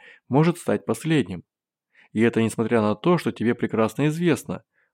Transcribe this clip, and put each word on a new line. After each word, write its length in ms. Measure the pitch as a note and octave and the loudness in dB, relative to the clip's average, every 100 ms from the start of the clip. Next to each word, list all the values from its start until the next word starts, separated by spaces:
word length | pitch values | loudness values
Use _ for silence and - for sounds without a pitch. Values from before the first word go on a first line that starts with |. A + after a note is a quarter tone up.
| - - - | -18 -20 -2
может 280 | C3 E3 E3 | 2 2 0
стать 300 | - G#2 - | -2 -2 -2
последним. 580 | A2+ D#3 D#3 F2+ F2+ - _ _ _ _ _ _ G#2+ | -4 0 0 0 -6 -16 _ _ _ _ _ _ 0
И 40 | |
это 200 | A#2 A2+ | 2 2
несмотря 380 | A2+ - A2 A#2 | 0 -2 0 2
на 140 | G#2+ | 2
то, 240 | G2+ E3+ F3 | 0 0 0
что 120 | B2 | -2
тебе 240 | - A2 | -2 -2
прекрасно 520 | A#2+ A2 G#2+ A2 - D3+ | -2 -2 0 0 0 -2
известно, 540 | D#3+ F3 C3 - - - _ _ | 0 0 0 -4 -12 -14 _ _